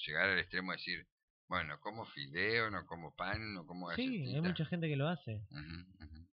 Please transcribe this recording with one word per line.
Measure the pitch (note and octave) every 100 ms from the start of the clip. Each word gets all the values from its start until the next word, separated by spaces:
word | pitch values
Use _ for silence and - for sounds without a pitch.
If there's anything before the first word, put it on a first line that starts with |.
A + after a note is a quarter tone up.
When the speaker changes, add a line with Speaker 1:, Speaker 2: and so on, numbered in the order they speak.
Speaker 1:
Llegar | - D#2 G2
al | F2+
extremo | E2 F2+ F#2
de | E2+
decir, | - E2+ - _ _ _ -
"Bueno, | F2+ D#2+ D2
como | G#2 A2+ G#2
fideo, | - C#2 E2 G2+ A#2 A2
no | F#2+ D#2+
como | E2+ D#2
pan, | - F2+ A2 A2
no | G2 F2
como | F2+ E3+
Speaker 2:
Sí, | E3+
hay | C4
Speaker 1:
galletita". | A#3 B2+ C#3 F3
Speaker 2:
mucha | E3+ D#3
gente | F3 D#3+
que | C#3
lo | D3
hace. | F3 - G#2+ G2+
Speaker 1:
Ujú, | C3 D2+ E2+ F2+ F#2
ujú. | D2+ D#2 E2+